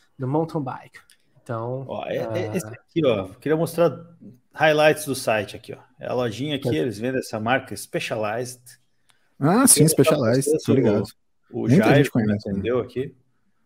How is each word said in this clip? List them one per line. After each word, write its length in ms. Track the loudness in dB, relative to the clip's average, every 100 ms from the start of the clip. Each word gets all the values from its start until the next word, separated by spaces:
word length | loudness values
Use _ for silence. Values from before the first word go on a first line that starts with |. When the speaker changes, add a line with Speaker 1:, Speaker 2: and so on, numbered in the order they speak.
| _ -10
Speaker 1:
do 100 | -2
mountain 340 | -2 -2 -4
bike. 380 | -6 -10 -16 -20 _ _ _ _
Então, 420 | -10 -8 -6 -8 -8
Speaker 2:
Ó, 160 | -10 -6
é, 100 | -6
é, 100 | -6 -6 -4
Speaker 1:
ah, 60 | -6
Speaker 2:
esse 100 | -8
aqui, 380 | -14 _ 0 2
ó, 200 | 0 -2 -8
queria 180 | -2 -2
mostrar 360 | 0 0 0 0 -12 -20 -20 -20 _
highlights 520 | 0 2 6 4 4 -2
do 80 | -4
site 420 | 0 0 -2 -10
aqui, 160 | -16
ó. 60 | -18 _ _
É 80 | -6
a 60 |
lojinha 420 | -4 -4 -4 -6 -4
aqui, 80 |
Speaker 1:
Perfeito. 200 | -2 -2 -2
Speaker 2:
eles 120 | -4
vendem 200 | -4 -4
essa 180 | -6 -4
marca 360 | 0 0 -2 -12
Specialized. 840 | -8 -8 -6 -4 -4 -4 -8 -12 -20 -20 _ _ _ _ _ -2
Speaker 3:
Ah, 260 | 2 4
Speaker 2:
Eu 40 | 6
Speaker 3:
sim, 60 |
Speaker 2:
queria 100 | 6
mostrar 200 | 6 6 4
pra 100 | 4
Speaker 3:
Specialized, 280 | 2 2 2
Speaker 2:
vocês 180 | 0
Speaker 3:
tô 80 | 2
Speaker 2:
o, 40 | 2
Speaker 3:
ligado. 280 | 4 2 -2 -10 _ _ _
Speaker 2:
o 80 | -4
Speaker 3:
Muita 140 | 2 4
Speaker 2:
Jair 200 | 6 6
Speaker 3:
gente 140 | 4
Speaker 2:
que 60 | 2
me 40 | 0
Speaker 3:
conhece, 220 | 0 -2
né? 40 |
Speaker 2:
atendeu 260 | -4 -2 -2
aqui. 360 | -2 -6 -10 -12 _ _ _ _